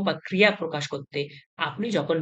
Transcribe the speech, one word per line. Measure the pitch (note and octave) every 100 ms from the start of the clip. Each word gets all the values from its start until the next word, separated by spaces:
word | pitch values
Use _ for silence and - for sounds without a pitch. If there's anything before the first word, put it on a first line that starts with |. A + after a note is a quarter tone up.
বা | F#3+ D3+
ক্রিয়া | - F#3+ G#3
প্রকাশ | G3+ E3 D3+ C#3+
করতে, | C#3 C3+ C#3+ C#3+ - - -
আপনি | D#3 - A3+
যখন | G#3+ D#3 E3